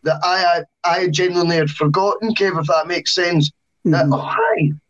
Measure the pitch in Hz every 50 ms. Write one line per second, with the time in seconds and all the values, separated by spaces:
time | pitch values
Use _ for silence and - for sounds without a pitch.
0 | _ 160 160 151 170 180 180 185 180 175 175 170 160 _ _ _ - 175 170 180
1 | 185 185 151 165 180 180 175 175 175 165 170 165 156 147 147 - 151 147 147 190
2 | 190 202 202 - 220 226 214 - 196 190 170 165 156 147 170 160 156 165 175 170
3 | - - - 185 175 175 175 160 147 147 _ _ _ _ _ _ _ 175 156 -
4 | 160 143 135 135 139 - - - - 226 220 196 160 147 151 151 _